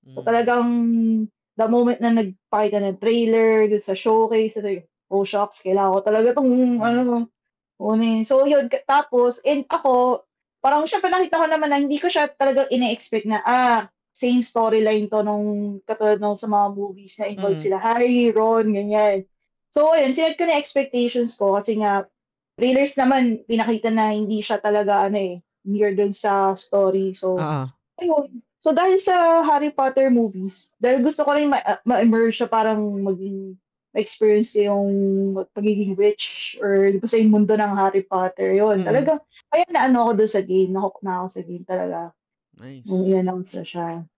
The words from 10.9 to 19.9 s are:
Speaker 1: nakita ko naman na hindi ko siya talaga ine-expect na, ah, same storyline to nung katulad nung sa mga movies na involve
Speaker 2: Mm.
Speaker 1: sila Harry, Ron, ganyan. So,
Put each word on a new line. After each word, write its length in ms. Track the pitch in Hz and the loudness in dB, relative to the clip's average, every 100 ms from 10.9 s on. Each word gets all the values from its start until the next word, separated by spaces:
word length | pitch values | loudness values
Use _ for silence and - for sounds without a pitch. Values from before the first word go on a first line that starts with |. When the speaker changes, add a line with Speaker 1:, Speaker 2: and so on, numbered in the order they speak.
| 403 370 | -2 0
Speaker 1:
nakita 300 | 370 370 330 | 0 0 0
ko 80 | 320 | 0
naman 220 | 320 302 | 0 0
na 100 | 277 | 0
hindi 160 | 285 294 | -2 -2
ko 100 | 349 | -2
siya 220 | 320 285 | -2 -2
talaga 400 | - 269 262 269 | 0 0 0 0
ine-expect 560 | 254 247 233 - 226 | -2 -2 -4 -6 -6
na, 160 | 214 214 | -2 -2
ah, 380 | 220 247 247 233 202 _ _ | 0 2 2 0 -2 _ _
same 300 | - 247 247 | -4 0 0
storyline 640 | 233 233 226 220 214 214 208 | 0 -2 0 2 2 0 0
to 140 | 214 | -2
nung 240 | 208 208 208 202 208 196 | -2 -2 -4 -4 -6 -10
katulad 340 | - 214 214 208 | -10 -2 0 0
nung 160 | 208 | -2
sa 120 | 202 220 | -4 -2
mga 260 | 208 202 | 0 -2
movies 420 | 202 202 190 196 - | -4 -10 -10 -16 -10
na 120 | 208 | -10
involve 240 | 196 196 | -4 -2
Speaker 2:
Mm. 80 | 160 | -2
Speaker 1:
sila 140 | 190 190 | -2 -2
Harry, 380 | 226 233 247 247 240 | 0 2 2 4 2
Ron, 360 | 220 220 226 220 | 2 2 2 0
ganyan. 580 | 202 208 214 214 196 190 _ _ _ _ | -2 0 2 2 0 -6 _ _ _ _
So, 240 | 294 302 | 2 4